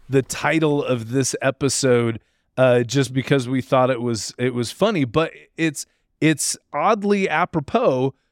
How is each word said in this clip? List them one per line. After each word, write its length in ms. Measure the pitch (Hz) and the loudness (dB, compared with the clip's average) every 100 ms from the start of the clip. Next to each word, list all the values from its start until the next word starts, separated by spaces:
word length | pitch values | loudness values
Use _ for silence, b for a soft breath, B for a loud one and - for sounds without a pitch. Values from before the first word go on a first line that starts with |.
| - | 0
the 120 | 135 | 0
title 640 | - - 147 160 156 143 | 0 -2 0 2 2 0
of 280 | 120 123 110 | -2 -4 -2
this 220 | 135 127 - | -2 -2 -2
episode, 800 | 135 - 139 - 131 120 117 110 - _ _ - | -4 -2 -2 0 2 2 2 -4 -14 _ _ 2
uh, 260 | 131 123 | 4 4
just 300 | 120 139 123 | 2 0 0
because 340 | 131 - 139 123 | -2 0 0 0
we 140 | 131 | -4
thought 280 | - 131 127 | 0 2 2
it 120 | 120 | 0
was, 320 | 120 110 - - | -4 -4 -6 -4
it 160 | 127 | -4
was 180 | 120 113 | -2 -6
funny, 340 | - 214 185 127 | -2 0 0 0
but 260 | 156 160 151 - - | -2 -4 -8 -18 -4
it's, 300 | 160 139 - _ _ _ | -4 -4 -14 _ _ _
it's 380 | 156 151 - - _ | 0 0 -4 -6 _
oddly 540 | 147 180 220 202 202 180 | -2 0 0 0 0 0
apropos 840 | 156 175 165 - 233 240 131 135 - _ | -2 -2 -4 -2 0 2 2 -2 -4 _